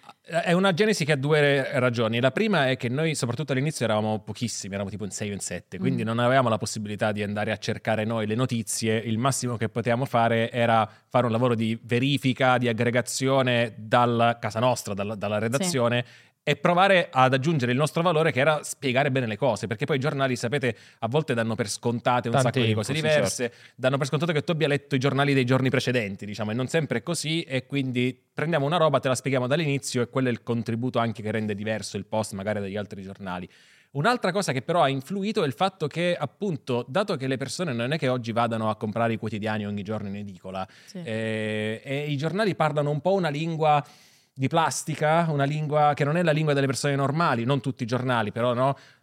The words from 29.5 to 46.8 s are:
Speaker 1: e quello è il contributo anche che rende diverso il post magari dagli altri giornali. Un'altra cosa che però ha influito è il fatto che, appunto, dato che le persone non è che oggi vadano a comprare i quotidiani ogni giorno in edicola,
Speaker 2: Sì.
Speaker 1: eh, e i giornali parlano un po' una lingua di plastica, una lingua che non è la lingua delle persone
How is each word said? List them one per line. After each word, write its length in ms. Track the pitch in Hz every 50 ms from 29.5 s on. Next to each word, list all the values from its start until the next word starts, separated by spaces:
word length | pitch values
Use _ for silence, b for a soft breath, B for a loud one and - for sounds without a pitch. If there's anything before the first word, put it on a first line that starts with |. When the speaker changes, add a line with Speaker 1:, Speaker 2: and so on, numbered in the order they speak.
| 139 170 165 143 139 131 - - - 123
Speaker 1:
e 80 | 120 -
quello 200 | - 135 131 123
è 20 |
il 120 | 117 -
contributo 560 | _ - 117 117 110 - 113 113 123 127 - 123
anche 240 | 117 113 107 -
che 80 | 101 107
rende 240 | 107 113 110 107 104
diverso 440 | 98 104 110 110 104 104 - - 101
il 80 | 95
post 260 | - - 110 107 -
magari 260 | - 98 98 107 104 104
dagli 160 | 101 95 95
altri 260 | 104 101 95 104 98
giornali. 440 | 95 95 95 - 98 92 90 90 90 b b b b b b b b b
Un'altra 400 | - 139 151 226 247 240 - 185
cosa 200 | 165 202 185 -
che 100 | 131 131
però 200 | - - 165 175
ha 60 | 151 135
influito 560 | 139 135 131 - 190 202 190 214 214 220 170
è 20 |
il 60 | 139
fatto 360 | 123 - 185 190 - - 160 139
che, 280 | - 165 175 180 175 -
appunto, 680 | 151 - - - 202 208 160 - _ - 127 120 123 -
dato 280 | 131 190 214 208 185
che 100 | 131 131 131
le 80 | 135
persone 380 | 113 131 123 - - 180 160 120
non 180 | 117 117 123
è 60 | 156 -
che 100 | - 127
oggi 240 | 127 127 113 117
vadano 380 | 107 117 120 117 113 110 110 107
a 60 | 107
comprare 360 | - - 107 101 113 117 117
i 60 | 113 104
quotidiani 480 | - 107 110 104 104 110 107 107 104
ogni 160 | 104 104 101
giorno 260 | 98 101 107 107 104 101
in 80 | 98
edicola, 500 | 101 104 101 95 87 - 95 92 95 95 b b b b
Speaker 2:
Sì. 140 | b - 180 170
Speaker 1:
eh, 800 | 117 110 110 110 110 110 110 107 107 107 107 107 107 110 110 -
e 220 | 139 135 143 147 151
i 80 | 147
giornali 380 | 131 151 160 156 202 226 196 175
parlano 340 | - 160 151 147 151 143 147
un 100 | 147 143
po' 100 | - 185
una 160 | 196 196 175 156
lingua 560 | 143 147 165 170 165 151 160 151 147 143 143 b b b b b b b b b
di 140 | _ 131 131 135
plastica, 800 | 160 165 160 139 - - - - 151 - 151 151 160 170 170 160
una 160 | 151 139 139
lingua 480 | 139 151 156 156 139 151 151 147 147 143
che 80 | - 151
non 120 | 165 156
è 60 | 175
la 80 | 175 165
lingua 240 | 147 156 156 151 143
delle 100 | 139 135
persone 280 | 131 127 -